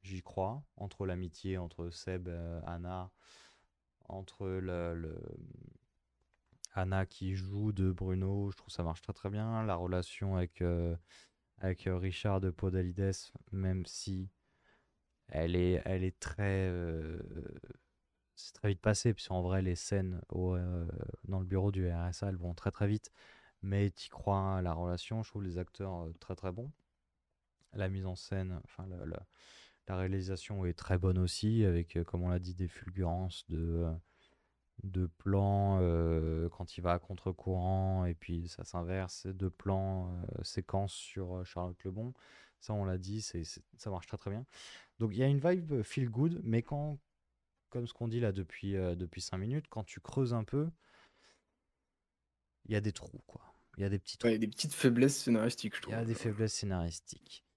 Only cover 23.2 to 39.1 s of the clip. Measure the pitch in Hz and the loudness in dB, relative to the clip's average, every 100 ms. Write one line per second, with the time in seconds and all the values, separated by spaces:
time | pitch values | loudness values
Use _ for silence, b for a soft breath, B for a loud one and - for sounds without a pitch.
23.2 | b b b b 98 98 101 - - - | b b b b 0 4 4 0 -14 -6
24.2 | - 98 95 95 90 82 90 87 - 113 | 0 2 2 2 0 0 0 -2 -2 -4
25.2 | 110 107 95 87 85 - 98 87 82 82 | -4 -6 -4 -4 -6 -6 -6 -6 -8 -10
26.2 | - 92 95 92 131 - _ _ _ _ | -10 -6 -4 -6 -8 -12 _ _ _ _
27.2 | _ _ _ _ _ 104 98 95 95 90 | _ _ _ _ _ -4 -2 -2 -4 -6
28.2 | - 98 92 90 - - 95 90 78 85 | -4 -2 -2 -4 -8 -12 -10 -8 -6 -8
29.2 | - b b b b b - 92 92 95 | -10 b b b b b -6 -2 0 0
30.2 | 92 92 - 101 90 85 - 92 92 92 | -2 -4 -4 -2 0 0 2 4 6 6
31.2 | 90 - 107 113 104 85 82 - 85 90 | 4 2 4 6 6 6 2 0 0 0
32.2 | 90 90 90 90 90 - - 92 87 85 | 2 2 0 -2 -4 -4 -10 -2 0 0
33.2 | 92 - - 82 85 82 85 82 - _ | -2 -6 -6 -2 2 2 2 0 -6 _
34.2 | _ _ _ _ _ - 98 92 90 - | _ _ _ _ _ -10 -4 0 0 0
35.2 | - 98 98 101 98 95 90 85 82 80 | 2 4 6 6 6 6 6 6 6 4
36.2 | 78 80 85 - 90 - 87 87 - 92 | 4 2 0 -2 -10 -4 2 2 0 -6
37.2 | - 87 - 92 92 95 95 95 90 85 | -4 -4 -2 0 2 2 4 2 2 0
38.2 | - 85 87 - 87 87 85 92 92 | -4 -4 -4 -8 -8 -6 -2 -2 -4